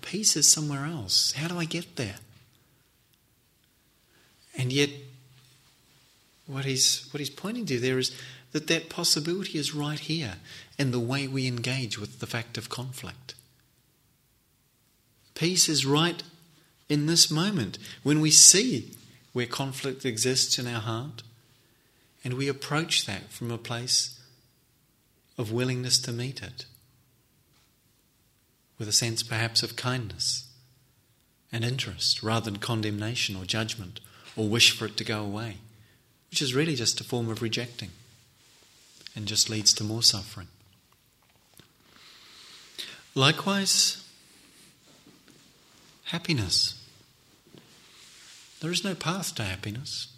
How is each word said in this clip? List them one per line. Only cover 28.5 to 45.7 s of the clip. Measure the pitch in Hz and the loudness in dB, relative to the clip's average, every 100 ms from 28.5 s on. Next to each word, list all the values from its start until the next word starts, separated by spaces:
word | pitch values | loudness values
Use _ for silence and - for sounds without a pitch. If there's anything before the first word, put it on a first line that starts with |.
| _ _ _ | _ _ _
with | 107 | 0
a | |
sense | 107 120 113 | 2 2 -2
perhaps | 113 113 113 113 | -4 -2 0 0
of | 117 - | -2 -4
kindness | 127 127 110 - - - - - _ _ _ _ _ _ _ _ _ | -2 -2 -4 -6 -4 -4 -6 -20 _ _ _ _ _ _ _ _ _
and | 117 117 | -4 -2
interest | 131 107 90 - - | -2 -6 -2 0 2
rather | 107 113 107 | 2 0 0
than | 101 | -6
condemnation | - 117 107 104 107 123 - 95 | -2 -2 -2 -2 -4 -2 -2 -4
or | 92 | -4
judgment | 113 110 110 90 - - - - - | -2 -2 -6 -10 -14 -18 -20 -16 -2
or | 110 | 0
wish | 113 - | 6 6
for | - 110 | 4 -4
it | 104 | -4
to | |
go | 110 110 | -4 -4
away, | 104 101 113 87 - - - _ _ _ _ | -4 -6 -8 -10 -18 -20 -20 _ _ _ _
which | - | -2
is | 143 127 | 0 2
really | 165 | 2
just | 139 113 - | 2 0 -2
a | |
form | - 123 113 | -2 -2 -2
of | 110 | -2
rejecting | 117 113 123 - 95 - - - _ _ - - - - - - - - | -2 -2 -6 -10 -12 -14 -20 -20 _ _ -20 -20 -20 -20 -20 -20 -16 -10
and | 104 | -4
just | 107 - | 2 2
leads | 110 101 | 2 2
to | - | 2
more | 107 110 | 0 2
suffering. | 117 101 98 - 87 - - _ _ _ _ _ _ _ _ - - _ _ - - - - - - - - - - - - | 2 2 -4 -14 -16 -20 -20 _ _ _ _ _ _ _ _ -20 -20 _ _ -20 -20 -20 -20 -20 -20 -20 -20 -14 -14 -14 -8
Likewise, | - 135 156 - 196 190 - - - - - - - - - - - - - - - - - - - _ | 4 4 4 2 0 2 4 4 0 -12 -20 -20 -20 -20 -20 -20 -20 -20 -20 -20 -20 -20 -20 -20 -20 _